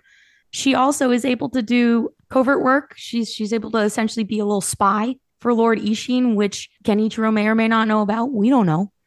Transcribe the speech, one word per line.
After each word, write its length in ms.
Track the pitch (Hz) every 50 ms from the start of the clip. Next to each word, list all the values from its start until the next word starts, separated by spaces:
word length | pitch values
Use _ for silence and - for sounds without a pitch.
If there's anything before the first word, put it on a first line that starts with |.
| _ _ _ _ _ _ _ _ _ _
She 240 | - - - 269 262
also 360 | - 254 269 294 - 277 254
is 120 | 247 247 220
able 240 | 277 247 226 - 254
to 120 | - 262
do 480 | 226 208 240 247 240 233 233 233 220 - - _ _ -
covert 320 | - 262 262 247 277 -
work. 320 | 294 254 262 285 294 - -
She's, 380 | - - - - 233 226 208 -
she's 200 | - 214 202 226
able 180 | 226 208 220
to 80 | 220 226
essentially 440 | 208 208 - - 220 220 - 226 220
be 160 | 190 220 214
a 60 | 208
little 160 | 202 208 196
spy 540 | 190 - - - 208 196 202 214 214 240 262 - _ _ _ _
for 120 | - 233 240
Lord 260 | 220 226 226 226 208
Ishin, 560 | 220 208 220 214 - - 247 254 254 247 220
which 340 | 202 208 202 - - - - _ _ -
Genichiro 500 | - 208 208 214 220 - - 220 220 220
may 140 | 214 208 214
or 80 | 220
may 120 | 226 226 226
not 200 | 226 226 226 220
know 140 | 214 214
about. 300 | 214 196 208 226 233 269
We 180 | 285 208 202 240
don't 160 | 285 254 208
know. 260 | 175 156 165 202 202 _ _ _